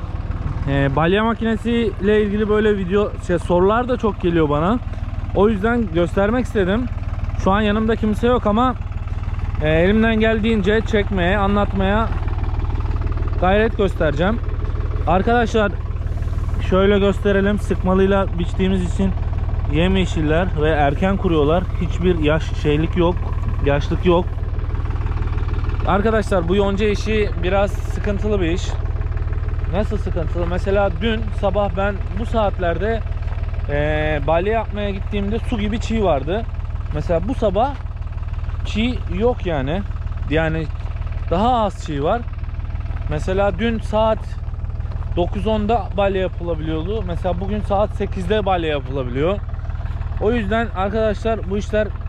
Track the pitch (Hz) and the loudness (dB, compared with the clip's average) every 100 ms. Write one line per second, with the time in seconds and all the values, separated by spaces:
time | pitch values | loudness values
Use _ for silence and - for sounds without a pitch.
0 | - - - - - - 139 139 139 139 | -6 -6 -4 -4 -4 -4 0 2 2 2
1 | 165 196 226 233 226 220 233 233 220 - | 4 2 2 0 -2 -2 0 0 0 0
2 | 190 214 208 208 208 214 214 202 180 202 | 2 2 2 0 2 2 2 2 0 0
3 | 202 - - 170 - 175 190 226 247 247 | 0 -2 -2 -2 2 4 4 4 0 0
4 | 220 - 180 165 156 147 170 240 - - | -2 0 0 2 2 2 2 0 -2 -6
5 | - - - 156 208 202 220 240 208 165 | -6 -6 -2 2 2 2 2 0 0 0
6 | 170 196 202 254 220 220 180 214 247 - | 0 2 2 2 0 0 2 0 -2 -4
7 | - - - - 185 202 214 214 220 214 | -4 -4 -4 -2 2 2 2 2 0 0
8 | 220 202 240 247 214 208 254 - - - | 0 2 2 2 2 2 2 0 -6 -8
9 | - - - - - - 151 160 185 220 | -6 -6 -4 -4 -4 0 2 4 4 4
10 | 226 220 220 226 220 226 190 220 220 214 | 4 4 2 2 2 2 4 2 2 0
11 | 202 196 170 202 196 202 202 196 190 208 | 0 0 2 2 2 2 2 2 2 2
12 | 220 - - - - - - - - - | 0 -2 -2 -2 -2 -2 -2 -2 -2 -2
13 | - - - - 180 202 226 - 190 - | -2 -2 -2 2 4 4 4 2 0 2
14 | 156 139 185 226 - - - - - - | 0 2 0 0 -2 -2 -2 -2 -2 -2
15 | - 180 208 240 226 220 202 - - - | 2 2 4 2 2 2 0 0 -4 -4
16 | - - - - - - - 185 196 202 | -4 -4 -4 -2 -2 -2 2 4 4 4
17 | 196 185 202 196 196 208 - 185 180 190 | 4 2 2 2 2 0 0 0 2 4
18 | 196 196 190 170 170 - 185 190 180 - | 4 2 0 -2 -2 0 0 2 0 0
19 | 196 - - - - - - 147 185 190 | 0 0 -2 -2 -2 -2 0 2 2 2
20 | 170 170 151 160 180 151 151 151 143 143 | 2 0 2 2 2 2 2 4 2 2
21 | 190 196 190 160 143 175 185 - 170 - | 2 2 2 2 4 2 0 -2 -2 0
22 | 180 170 147 156 - - 151 151 160 180 | 2 2 2 2 0 -2 2 2 2 2
23 | 170 165 - - - - 143 143 - 165 | 2 2 -2 -2 -2 0 2 2 0 0
24 | 185 170 180 - - - - - - - | 4 4 2 -2 -4 -2 -2 -2 -2 -2
25 | - - - - - - - - - 190 | -2 -2 -2 -2 -2 -2 -2 0 2 2
26 | 214 214 196 190 170 196 196 196 214 202 | 4 2 2 0 2 2 2 2 2 0
27 | 214 214 208 - 175 196 196 - - - | 0 0 0 0 0 2 2 0 -2 -2
28 | 208 196 214 202 165 190 - - - - | -2 -2 0 0 2 0 -2 -2 -2 -2
29 | - - - - - - - 175 214 190 | -2 -2 -2 -4 -4 -2 -2 -2 0 -2
30 | 156 175 156 170 175 180 196 196 196 160 | -2 -2 -2 -2 -2 -2 0 2 2 0
31 | 226 220 214 - 202 196 202 170 202 196 | -2 -2 -2 -2 0 0 0 0 -2 -2
32 | - 202 226 233 202 180 175 165 208 190 | -4 -4 -2 0 0 0 0 0 0 -2
33 | - - - - - - - 147 151 151 | -2 -4 -4 -4 -4 -4 -2 0 0 0
34 | 156 151 143 165 196 226 202 208 208 196 | 0 0 2 2 2 0 -2 -4 -4 -4
35 | - 208 202 226 - 233 202 - - 226 | -4 -2 -2 -2 -2 -2 0 -2 0 2
36 | 196 139 139 202 233 - - - - 151 | 2 2 0 -2 -2 -4 -4 -4 -4 -4
37 | 151 165 190 254 214 190 269 269 - - | 0 0 0 0 0 2 0 -2 -6 -8
38 | - - - - - - - 208 233 240 | -8 -6 -6 -6 -4 -4 -2 0 0 -2
39 | - 180 233 240 180 151 131 175 196 - | -4 0 0 0 -2 -2 0 -2 -4 -6
40 | - - - 151 160 160 151 - - - | -6 -6 -2 0 0 0 -4 -4 -6 -6
41 | - - - 170 233 240 214 - - 143 | -6 -6 -2 2 2 2 0 -2 -4 -2
42 | 151 233 - - - - - - - - | 0 0 -2 -6 -6 -6 -6 -6 -6 -6
43 | - 151 185 190 202 180 233 226 - 214 | -4 -2 0 2 2 2 0 -2 0 2
44 | 220 220 - - - - - - - - | 2 2 -2 -8 -6 -6 -6 -6 -6 -6
45 | - 170 175 196 185 214 208 233 180 180 | -4 -2 0 0 0 0 2 0 0 0
46 | 202 190 185 - 170 160 160 160 170 220 | 0 0 -2 -4 -4 -4 -2 -2 -2 -4
47 | 180 165 185 175 190 208 - 196 196 - | -4 -4 -2 -2 -2 -2 0 0 0 -2
48 | 202 202 175 214 196 185 160 147 131 139 | -4 -4 -2 0 2 0 0 -2 -2 -4
49 | 123 127 160 202 - - - - - - | -4 -2 0 0 -4 -6 -6 -6 -6 -6
50 | - - 202 240 196 220 233 185 196 220 | -6 -2 0 0 0 0 0 -2 -2 0
51 | 220 202 226 226 - 202 - 214 214 - | 0 0 -2 -2 -2 -4 -2 0 0 -4